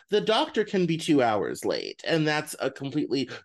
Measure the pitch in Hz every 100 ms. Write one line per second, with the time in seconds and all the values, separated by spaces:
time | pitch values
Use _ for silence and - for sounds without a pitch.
0 | - 208 190 220 294 - 208 196 175 160
1 | 165 147 120 107 67 64 104 67 50 -
2 | - 160 151 151 151 - 131 - 139 143
3 | - 139 127 -